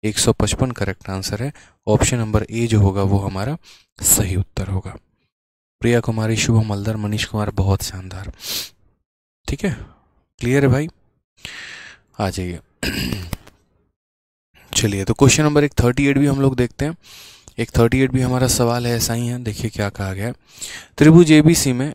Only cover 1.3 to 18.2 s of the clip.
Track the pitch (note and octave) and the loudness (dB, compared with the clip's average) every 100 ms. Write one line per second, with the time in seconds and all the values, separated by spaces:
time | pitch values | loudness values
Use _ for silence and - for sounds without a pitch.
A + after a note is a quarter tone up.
1.3 | G#2 C3+ - - _ - G#2+ - B2 A2 | -6 -8 -10 -20 _ 0 2 2 -2 0
2.3 | G#2+ - A2+ A#2 G#2+ G2 G2 G2 G2+ G2 | -2 -2 -4 0 4 2 2 0 0 -2
3.3 | F#2+ A2+ D#3+ - - _ - - - F#2+ | -6 -6 -8 -12 -20 _ -6 0 0 0
4.3 | F#2 - - F#2+ F#2+ - - _ _ _ | -2 -4 -6 -6 -6 -8 -14 _ _ _
5.3 | _ _ _ _ - A#2+ A#2+ A#2+ A2 A2 | _ _ _ _ -4 0 2 0 -2 -2
6.3 | A2 - A2 A2 G2+ G#2 A2 G#2 G#2+ - | 0 2 2 2 -2 -4 -4 -2 -4 -4
7.3 | G#2+ G#2 - G2 G2 - F#2 F#2 F#2 - | -4 -4 0 0 0 -2 -12 -14 -14 -14
8.3 | - - - - _ _ _ _ _ _ | -14 -10 -10 -10 _ _ _ _ _ _
9.3 | _ - C#3+ G3 B2 - _ _ _ _ | _ -10 -4 -4 -4 -10 _ _ _ _
10.3 | - A#2+ C#3 C#3 B2+ D#3+ - _ _ _ | -8 0 2 4 2 -2 -10 _ _ _
11.3 | _ - - - - - - _ - F#2+ | _ -18 -16 -16 -18 -20 -20 _ -6 -4
12.3 | G2 F2+ E2+ - _ - - - G2 F2 | -4 -6 -8 -14 _ -8 -6 -6 -8 -8
13.3 | - - _ _ _ _ _ _ _ _ | -12 -12 _ _ _ _ _ _ _ _
14.3 | _ _ _ - - A2 G2+ F#2+ - C#3 | _ _ _ -8 -2 -2 -2 -2 4 4
15.3 | - D3+ D3 D3 - A#2+ B2 C#3+ C3+ C#3+ | 4 2 2 0 0 0 2 0 2 0
16.3 | C3+ C3+ B2 A#2+ - D3 F3 - - - | 2 0 0 -2 -4 -8 -8 -16 -20 -20
17.3 | - - - A#2 - A#2 B2+ C3 C3 | -20 -12 -8 -2 2 2 2 0 0